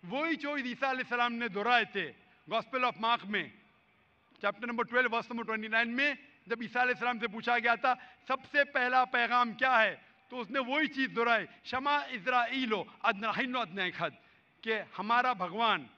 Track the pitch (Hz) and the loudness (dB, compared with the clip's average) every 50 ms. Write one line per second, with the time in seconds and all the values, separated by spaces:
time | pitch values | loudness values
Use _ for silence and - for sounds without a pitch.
0 | - 175 202 269 302 330 320 - 294 285 294 285 254 247 247 247 262 269 262 254 | -10 -6 -6 -4 -2 -2 -4 -4 -4 -6 -4 -4 -4 -6 -6 -4 -2 -2 -2 -2
1 | 254 254 240 240 240 240 233 233 240 233 180 202 208 233 247 240 220 - - 202 | -4 -4 -2 0 0 0 0 -4 -6 -6 -4 -4 0 2 4 4 2 2 -2 -6
2 | 180 147 - _ _ _ _ _ _ - 175 226 - - - 254 254 247 220 - | -6 -6 -8 _ _ _ _ _ _ -4 -4 -4 -4 -2 -2 0 0 0 -2 -2
3 | 220 226 240 233 - 196 214 202 165 127 104 - _ _ _ _ _ _ _ _ | 0 0 0 0 -2 -4 -4 -4 -4 -4 -10 -20 _ _ _ _ _ _ _ _
4 | _ _ _ _ _ _ _ - - 202 202 208 220 240 240 226 233 - 233 247 | _ _ _ _ _ _ _ -2 -2 -2 -2 -2 -6 -8 -2 -4 -4 0 2 2
5 | 254 240 214 233 220 - 240 233 233 220 220 220 214 220 214 226 233 233 233 247 | 2 4 2 -2 -4 -4 -6 -8 -4 -4 -4 -4 -4 0 0 0 0 2 0 0
6 | 277 294 277 - - - _ _ _ - 226 233 233 208 220 247 247 247 247 247 | 0 0 0 -4 -10 -20 _ _ _ -8 -6 -6 -6 -4 0 2 2 2 2 0
7 | 226 247 247 226 220 226 190 226 220 233 240 240 226 240 233 226 233 254 247 247 | -2 -2 -2 -2 -4 -6 -6 -4 -2 0 0 2 4 2 2 2 2 0 0 0
8 | - - - _ _ - 262 269 262 - - 294 285 285 - 277 247 247 254 254 | -4 -20 -20 _ _ -4 -4 -4 -4 -2 2 2 2 2 2 0 0 4 4 4
9 | 254 254 254 247 240 233 240 247 247 233 208 - 254 262 254 233 220 202 165 131 | 2 4 2 0 2 2 4 2 2 2 0 0 2 4 6 6 6 4 2 -4
10 | - _ _ _ _ _ 240 254 240 175 226 285 262 240 262 294 311 285 285 262 | -14 _ _ _ _ _ -10 -10 -10 -4 -2 -4 -2 0 0 0 0 0 0 -2
11 | 269 247 165 220 233 233 233 220 185 - - - _ - - 254 262 285 294 294 | -2 -2 0 0 2 4 4 2 2 -4 -12 -18 _ -6 -6 -2 0 0 0 0
12 | 277 - 254 226 170 254 247 247 240 233 247 269 262 240 220 196 165 - - - | 0 -2 -8 -6 -2 2 2 2 2 2 0 -2 0 0 0 -2 -2 -6 -10 -2
13 | - 220 226 196 208 226 196 185 254 262 247 262 233 175 160 196 185 180 - - | 0 0 0 2 -2 -4 -2 -2 -2 -2 -2 -4 -4 -4 -4 -4 -4 -4 -2 -4
14 | 170 160 127 - _ _ _ _ _ _ _ _ - 226 220 214 185 - - - | -4 -6 -6 -8 _ _ _ _ _ _ _ _ -4 -2 -2 -2 -4 -8 -8 -8
15 | 190 208 233 240 247 254 247 190 185 175 165 214 233 226 202 170 139 110 - | -2 2 2 4 4 2 0 0 -4 -6 -2 0 2 2 2 2 -2 -8 -20